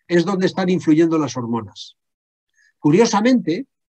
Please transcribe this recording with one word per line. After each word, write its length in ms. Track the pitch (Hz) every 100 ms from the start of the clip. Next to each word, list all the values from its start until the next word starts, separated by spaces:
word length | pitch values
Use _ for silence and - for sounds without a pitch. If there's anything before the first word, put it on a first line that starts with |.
| -
es 160 | 170 170
donde 200 | 190 185
están 240 | - 185
influyendo 480 | 180 160 151 170 160
las 200 | 143 131
hormonas. 580 | 117 117 101 - - _ _ _ _ _ _ _ _ _
Curiosamente, 880 | 151 165 233 208 226 254 170 175 277 _ _